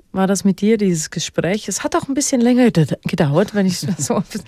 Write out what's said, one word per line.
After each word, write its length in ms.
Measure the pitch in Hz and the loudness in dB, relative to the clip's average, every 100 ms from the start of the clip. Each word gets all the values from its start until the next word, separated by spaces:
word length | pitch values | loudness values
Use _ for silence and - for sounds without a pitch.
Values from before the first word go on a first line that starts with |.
| _ | _
war 140 | 190 190 | -2 0
das 160 | 196 | 2
mit 160 | 202 185 | 0 2
dir, 160 | 202 226 | 2 2
dieses 340 | 202 170 156 | 2 0 -4
Gespräch. 560 | - - - 156 214 - | -8 -8 -4 -2 -4 -6
Es 140 | 190 | -6
hat 140 | 294 349 | -2 -2
auch 120 | - | -2
ein 60 | |
bisschen 260 | 269 285 254 | -4 0 2
länger 300 | 233 247 247 | 4 4 4
ged-, 280 | 175 151 - | 4 0 0
gedauert, 520 | - - 151 143 208 | -4 0 2 2 0
wenn 120 | 202 190 | 0 0
ich 120 | 175 | 0
<laughs> 200 | 147 175 | -4 -4
so 160 | - | -2
auf, 120 | 214 - 214 | -4 -4 -8